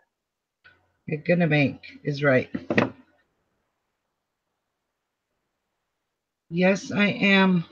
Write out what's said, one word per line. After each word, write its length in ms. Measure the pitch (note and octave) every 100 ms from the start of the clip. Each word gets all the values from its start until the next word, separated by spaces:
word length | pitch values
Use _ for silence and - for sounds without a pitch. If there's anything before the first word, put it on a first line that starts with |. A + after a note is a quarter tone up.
| _ _ _ _ _ _ _ _ _ _ -
You're 160 | D3+ -
gonna 220 | F3 E3+
make 320 | D3 C3+ - - -
is 180 | D3+ C#3+
right. 260 | C#3+ B2+ - - - - - - _ _ _ _ _ _ _ _ _ _ _ _ _ _ _ _ _ _ _ _ _ _ _ _ _ _ _ _ _ _ _ _ _ _ -
Yes, 400 | E3+ F#3 G3 -
I 140 | - G3+
am. 580 | - G3 G3 F#3+ F3+ E3